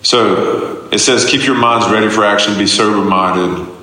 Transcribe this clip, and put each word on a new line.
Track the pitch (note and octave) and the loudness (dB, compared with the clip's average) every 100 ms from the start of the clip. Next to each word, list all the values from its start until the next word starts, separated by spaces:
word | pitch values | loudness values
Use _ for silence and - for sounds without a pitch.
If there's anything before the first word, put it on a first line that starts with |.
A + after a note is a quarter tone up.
So | - B2 G#2+ F#2 - - - - - | 2 2 2 2 0 -2 -4 -8 -6
it | - | -2
says, | - A#2+ - | 0 0 0
"Keep | C#3 | 0
your | C#3 A#2+ | 0 2
minds | A#2+ A#2 A2+ | 2 2 0
ready | G#2+ G#2+ | 0 0
for | G#2+ | 2
action, | G#2 G#2 G#2 G2+ | 2 2 0 0
be | G2+ | 0
sober-minded, | - G#2+ G#2 G2 F#2 F#2 F2+ F2+ F2+ - - | 2 2 2 0 0 0 0 -2 -4 -10 -14